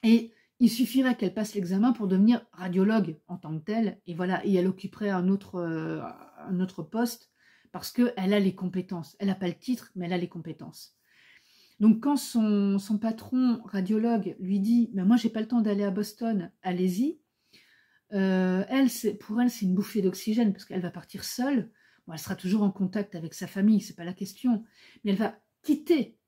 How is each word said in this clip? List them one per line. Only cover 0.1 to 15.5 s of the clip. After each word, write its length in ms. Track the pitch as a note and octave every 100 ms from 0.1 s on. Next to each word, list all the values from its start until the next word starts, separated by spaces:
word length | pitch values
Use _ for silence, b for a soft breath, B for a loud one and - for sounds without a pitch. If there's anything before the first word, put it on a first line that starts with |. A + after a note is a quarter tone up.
| A#3 A#3 B B _
il 80 | A#3+
suffirait 460 | A#3 B3+ C4 C4 A#3
qu'elle 180 | F#3
passe 220 | F#3 G#3+ G#3
l'examen 380 | F3 F#3+ A#3+
pour 140 | A#3 G3+
devenir 380 | F#3 G#3 A#3+ -
radiologue 680 | - F#3 F3+ G3 A3 E3 D#3 _
en 100 | F3+
tant 200 | D#3 D#3
que 60 |
telle, 360 | D#3 A3 G#3+ - -
et 60 |
voilà, 320 | E3 F3+ F3+ -
et 80 |
elle 140 | F#3+ F3+
occuperait 420 | F#3 F#3+ - G#3
un 200 | F#3 F3+
autre, 260 | G3 G3 F3+
euh, 460 | E3+ D#3+ D#3+ D#3+ - - - -
un 220 | - F3+
autre 240 | F#3 -
poste, 480 | D#3+ A3 A#3 - _ b b b b
parce 200 | - -
qu'elle 420 | - A#3+ G#3+ F#3+
a 60 | G#3
les 160 | F#3+ F#3
compétences. 600 | F#3 F3+ F3+ F3 D#3+ -
Elle 80 | G3+
n'a 80 | F#3+
pas 120 | F#3
le 100 | E3
titre, 340 | - B3 - F#3+
mais 100 | E3+
elle 80 |
a 40 | F3+
les 100 | F3+
compétences. 720 | F3 D#3+ D#3 - - - _ b b b b b b b b
Donc 220 | G#3+ A3
quand 160 | C#4 C#4+
son, 600 | - A#3+ A3 G#3 G3+ G3
son 200 | G3 G#3+
patron 640 | A3+ A3+ - B3+ B3+ A#3
radiologue 720 | A3+ G3 F#3 A3 A#3 A3+ F#3+ -
lui 180 | F#3 G3+
dit « 300 | G3+ A#3+ A#3
Mais 120 | G3 F#3
moi, 100 | A#3+
j'ai 140 | A3+
pas 100 | A3
le 80 |
temps 140 | A3